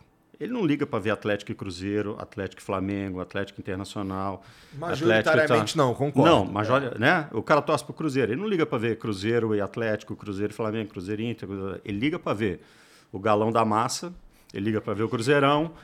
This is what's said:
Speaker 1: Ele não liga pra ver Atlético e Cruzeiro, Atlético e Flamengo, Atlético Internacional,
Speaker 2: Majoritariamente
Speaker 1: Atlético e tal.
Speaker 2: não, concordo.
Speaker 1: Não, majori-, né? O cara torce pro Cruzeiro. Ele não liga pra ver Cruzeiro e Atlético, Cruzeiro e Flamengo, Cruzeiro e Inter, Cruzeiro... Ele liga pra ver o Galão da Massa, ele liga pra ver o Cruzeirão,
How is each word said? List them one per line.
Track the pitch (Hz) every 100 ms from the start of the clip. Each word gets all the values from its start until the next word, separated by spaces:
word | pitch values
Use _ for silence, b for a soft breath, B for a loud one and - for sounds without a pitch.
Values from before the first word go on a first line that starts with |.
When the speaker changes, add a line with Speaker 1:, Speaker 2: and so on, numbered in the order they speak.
| _ _ _ -
Speaker 1:
Ele | 165
não | 247 170
liga | 143
pra | 143 113
ver | 101
Atlético | 101 107 101 -
e |
Cruzeiro, | 110 101 87 95 104 101 110
Atlético | 92 - 95 -
e |
Flamengo, | - 95 95 101 98 90
Atlético | 90 98 98 -
Internacional, | 104 95 98 107 98 95 98 92 B B B 139
Speaker 2:
Majoritariamente | 170 - 165 110 160 156 151
Speaker 1:
Atlético | 120 104
e | 165
tal. | 135
Speaker 2:
não, |
concordo. | 113 143 143 135
Speaker 1:
Não, | 147
majori-, | 92 98 107 127 131 -
né? | 123 175 147
O | 110
cara | - 151
torce | 143 147
pro | -
Cruzeiro. | 139 160 131 113
Ele | 123
não | 208
liga | 190 151
pra | 131
ver | 113 107
Cruzeiro | 117 95 104 120 110
e | 104
Atlético, | 98 - 113 107 - 101
Cruzeiro | 104 98 104
e | 104
Flamengo, | 110 110 104
Cruzeiro | - 92 104
e | 117
Inter, | 113 95
Cruzeiro... | 98 98 90
Ele | - 101
liga | 135 170
pra | 170
ver | 107 107 80 b b b b b
o | 95
Galão | 107 104 110
da | 117
Massa, | 113 107 120 - 175 180 - b b
ele | -
liga | 101 107
pra | 107
ver | 101
o | 113
Cruzeirão, | 120 113 143 139 147 165 160